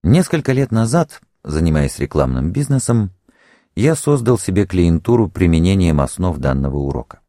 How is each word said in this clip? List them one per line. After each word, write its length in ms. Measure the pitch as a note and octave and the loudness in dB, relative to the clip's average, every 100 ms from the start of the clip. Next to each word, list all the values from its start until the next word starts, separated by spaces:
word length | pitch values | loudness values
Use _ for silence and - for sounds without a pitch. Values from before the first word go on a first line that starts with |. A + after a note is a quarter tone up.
Несколько 500 | D#2+ D3+ F3+ D#3+ C#3 | 4 2 2 -2 0
лет 180 | C3 C3+ | -2 0
назад, 500 | A2+ A2+ D#3+ D#3+ - _ _ | 0 0 0 -2 -8 _ _
занимаясь 560 | - D2+ E2 D#2 C#2+ - | -6 0 2 2 0 -2
рекламным 520 | C#2+ D#2 C2 B1 D2 | -4 0 0 0 -2
бизнесом, 600 | G2+ C#3+ C3+ - A#2+ G2+ _ _ _ _ _ _ - | -4 -2 -2 0 -2 -2 _ _ _ _ _ _ -2
я 200 | B2+ D#3+ | -2 0
создал 440 | - C#3+ A#2 A#2 | 0 0 2 0
себе 260 | - F#2 G2 | 0 -2 0
клиентуру 640 | F2+ E2+ E2 - A#2+ G2+ | 2 2 2 2 2 0
применением 720 | - F2+ E2 F2 G2 F2 D2+ | 0 2 4 2 2 2 2
основ 360 | C2+ - F2+ D2 | 0 -2 -4 -2
данного 400 | C2+ C2+ C2+ C#2 | -2 -2 -2 -4
урока. 420 | C#2 C#2 - - | -4 -6 -10 -20